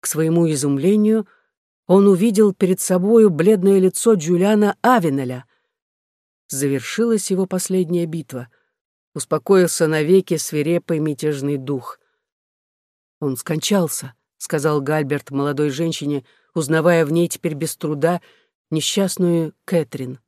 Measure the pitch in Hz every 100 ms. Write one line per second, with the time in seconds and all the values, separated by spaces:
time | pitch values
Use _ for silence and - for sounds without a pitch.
0 | - 147 160 170 165 147 143 139 160 214
1 | 208 220 208 _ _ _ _ _ _ 185
2 | 202 185 226 202 208 190 185 185 - 180
3 | 190 226 214 151 170 214 190 196 185 -
4 | 233 214 151 175 190 214 208 - - 247
5 | 165 139 127 127 - _ _ _ _ _
6 | _ _ _ _ _ 139 143 135 - -
7 | 233 220 - 185 190 185 - 185 170 175
8 | 170 165 147 127 120 _ _ _ _ _
9 | _ - - 156 - 196 175 - 160 156
10 | 151 190 185 160 - 151 147 170 - 165
11 | 156 143 151 143 139 143 131 135 - -
12 | _ _ _ _ _ _ _ _ _ _
13 | _ _ 147 131 - 160 - 202 165 -
14 | 135 _ _ _ - 160 147 147 139 156
15 | 143 143 - 139 143 143 151 135 165 160
16 | 147 143 - _ _ - 139 160 160 170
17 | 156 165 170 - 170 151 156 - 156 151
18 | 160 175 _ _ _ _ _ 160 - -
19 | 190 - 180 170 160 _ - 175 147 -
20 | 127 135